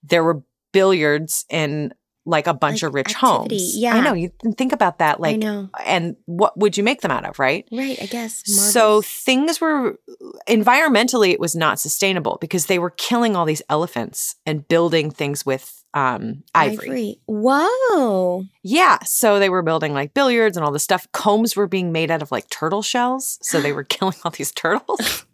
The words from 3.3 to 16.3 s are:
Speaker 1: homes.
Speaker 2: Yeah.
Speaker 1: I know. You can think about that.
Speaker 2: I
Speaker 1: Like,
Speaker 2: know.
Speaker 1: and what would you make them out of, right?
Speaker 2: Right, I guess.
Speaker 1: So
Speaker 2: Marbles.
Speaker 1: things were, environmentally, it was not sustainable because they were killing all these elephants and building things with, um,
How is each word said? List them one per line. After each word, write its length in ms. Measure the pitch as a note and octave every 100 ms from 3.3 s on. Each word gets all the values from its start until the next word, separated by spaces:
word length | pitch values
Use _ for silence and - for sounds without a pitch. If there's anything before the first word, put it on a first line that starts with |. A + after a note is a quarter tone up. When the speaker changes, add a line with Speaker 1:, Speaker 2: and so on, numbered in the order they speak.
| E3 - G#3
Speaker 1:
homes. 180 | F3+ G#3
Speaker 2:
Yeah. 180 | A#3 A3+
Speaker 1:
I 60 |
know. 120 | D4
You 180 | F#3+ F3 -
can 120 | A3+
think 180 | G#3 C4
about 260 | C4 F#3+ -
that. 180 | D#3 D3
Speaker 2:
I 40 |
Speaker 1:
Like, 160 | E3 A3
Speaker 2:
know. 320 | G#3+ G#3 F#3+ - -
Speaker 1:
and 300 | F3+ E3+ - -
what 320 | E3+ G#3 -
would 200 | G#3 G3+
you 60 |
make 180 | G#3 B3+
them 100 | F#3
out 140 | B2+ -
of, 120 | -
right? 280 | C3 E3 -
Speaker 2:
Right, 260 | A3+ C4+ C4
I 40 | G3
guess. 340 | A#3+ A3+ - -
Speaker 1:
So 340 | G3+ G3+ A3
Speaker 2:
Marbles. 280 | G#3+ G#3+ G#3
Speaker 1:
things 540 | - - C4 D#4 D#4+
were, 380 | D#4+ D4+ A#3+ - - - - - -
environmentally, 840 | A3 G#3 B3+ D#4+ A3 A#3+ B3 G3
it 80 | F3+
was 160 | E3 E3
not 240 | D#3+ G2
sustainable 580 | D3+ - G3 F#3 C3+ -
because 240 | E3 F#3 -
they 120 | F3+
were 100 | F3
killing 440 | - - A#3+ A#3 F#3+
all 100 | D#3+
these 160 | D3+ -
elephants 680 | D3+ E3 - A2+ - - - -
and 220 | D3+ C#3+
building 440 | E3 E3+ E3 D3+
things 340 | - C#3+ C#3+ -
with, 380 | C3 - - _
um, 500 | D3 C3 A#2+ A2+